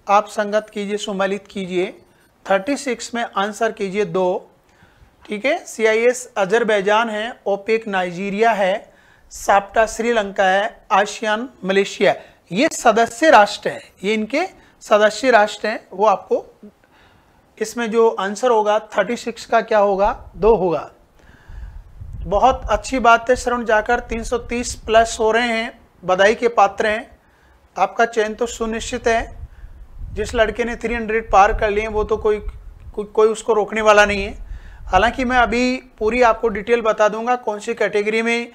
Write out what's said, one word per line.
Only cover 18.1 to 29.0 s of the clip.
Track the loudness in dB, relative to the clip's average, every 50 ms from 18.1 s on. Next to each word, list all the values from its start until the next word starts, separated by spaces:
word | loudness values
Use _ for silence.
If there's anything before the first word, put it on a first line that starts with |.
आंसर | 2 0 -4 -4 -2 0 2 2
होगा | 4 4 2 2 0 0
थर्टी | -2 -4 -2 -2 -2 -2 -2
सिक्स | -6 -6 -8 -10 -10 -4
का | 0 0 0
क्या | 2 2 2 2
होगा? | 4 4 2 2 2 0 0 -4 -10 -18 -4
दो | 2 4 4 4
होगा। | 4 2 0 -2 -2 -6 -8 -16 _ _ _ _ _ _ -20 -20 _ _ -18 -16 -14 -14 -14 -16 -18 -20 -20 -20 -18 -16 -14 -14 -12 -6
बहुत | -2 0 4 4 4 2 2 -2 -2
अच्छी | -2 -2 -2 -4 -2 2
बात | 4 4 4 4 4 0
है | -2
श्रवण | 0 -2 -4 -4 -4 -2
जाकर, | 0 0 0 2 0 -2 -2
तीन | -2 -6 -8 -8
सौ | -6 -4 -6 -6
तीस | -4 -4 -6 -6 -6 -6 -10
प्लस | -10 -2 2 4 4 4 4 0 0
हो | 0 2
रहे | 2 2 0 0
हैं, | -2 -4 -4 -6 -10 -16 _ _ _ _ -4
बधाई | -2 2 4 4 4 4
के | 2 0 0
पात्र | 2 4 2 2 2 0 -2
हैं। | -2 -2 -4 -6 -12 -20 _ _ _ _ _ _ _ _ _ _ _ -4 -2
आपका | -2 0 2 0 0
चयन | 0 2 0 -2 -2 -2
तो | -4 -6
सुनिश्चित | -6 -6 -6 -6 -4 -6 -6 -6 -8 -6 -2